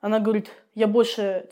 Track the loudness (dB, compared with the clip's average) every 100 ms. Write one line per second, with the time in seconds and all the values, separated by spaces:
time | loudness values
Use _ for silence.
0 | -2 0 2 -2 -4 -14 _ -2 2 4
1 | 2 0 -4 -4 -6